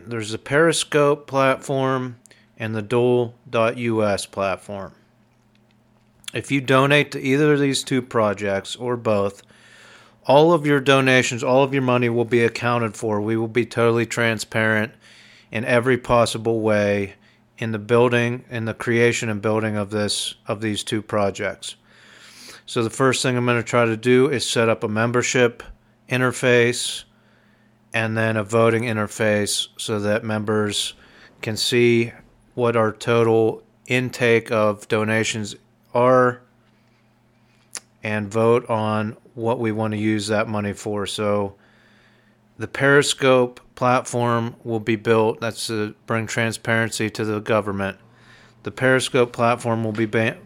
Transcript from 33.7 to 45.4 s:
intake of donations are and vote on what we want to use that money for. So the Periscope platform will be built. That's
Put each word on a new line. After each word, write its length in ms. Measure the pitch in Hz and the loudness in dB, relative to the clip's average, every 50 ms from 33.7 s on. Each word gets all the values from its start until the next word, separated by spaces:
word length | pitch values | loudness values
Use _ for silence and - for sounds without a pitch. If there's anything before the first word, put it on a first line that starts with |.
| _ _ _ | _ _ _
intake 680 | - 127 127 127 123 - - 123 117 117 113 110 - | -4 -2 -2 -2 -4 -4 0 2 4 4 2 2 0
of 380 | 123 107 107 107 104 104 - - | 0 0 2 0 0 -2 -4 -2
donations 680 | 117 107 107 107 110 110 110 - - 110 104 98 104 - _ _ _ _ _ _ - | -2 0 0 0 0 0 0 -2 -4 -6 -8 -10 -12 -14 _ _ _ _ _ _ 0
are 480 | 123 123 127 127 127 127 123 120 - _ _ _ _ _ _ _ _ _ _ _ _ _ _ _ _ _ _ _ _ _ _ _ _ _ _ - - - _ _ _ - | 2 4 4 6 6 4 2 0 -2 _ _ _ _ _ _ _ _ _ _ _ _ _ _ _ _ _ _ _ _ _ _ _ _ _ _ -16 -16 -16 _ _ _ -6
and 260 | 110 107 107 104 101 | -4 -4 -4 -4 -2
vote 400 | 101 113 113 117 117 120 120 - | 0 2 4 4 4 2 2 0
on 460 | 117 110 107 107 107 107 107 107 123 - _ _ - | -2 -2 0 0 0 -2 -2 -4 -6 -10 _ _ -10
what 260 | 120 113 113 127 127 | -6 -2 -2 -2 0
we 120 | 117 110 | -2 -2
want 200 | 107 110 110 110 | -2 -2 -2 -4
to 80 | 107 104 | -2 -2
use 280 | 107 110 110 107 101 | 0 0 0 0 -2
that 200 | 104 107 104 113 | -2 -2 -2 -2
money 260 | 120 107 104 101 101 98 | -2 -4 -4 -4 -4 -6
for. 320 | - - 110 104 104 98 | -6 -6 -6 -6 -6 -6
So 500 | - - - 107 104 104 104 101 98 - _ _ _ _ _ _ _ _ _ _ _ _ _ _ _ _ _ _ _ _ | -6 -6 -4 -2 0 0 0 -2 -4 -8 _ _ _ _ _ _ _ _ _ _ _ _ _ _ _ _ _ _ _ _
the 100 | - 110 | -12 -12
Periscope 960 | - - - 139 139 139 147 143 - - - 139 131 131 127 123 123 123 - - _ - | -10 -4 0 2 4 4 4 4 2 0 0 2 4 4 4 2 0 -4 -12 -20 _ -8
platform 800 | - 131 123 123 131 123 - - 123 120 120 117 117 113 117 - - - | -4 0 0 0 0 -2 -2 -4 -2 0 0 0 0 -2 -4 -8 -10 -8
will 160 | 120 113 110 | -6 -6 -4
be 160 | 107 117 113 | -2 -2 -4
built. 440 | 104 107 117 113 110 110 110 - | -2 0 2 2 4 4 2 0
That's 280 | - | -2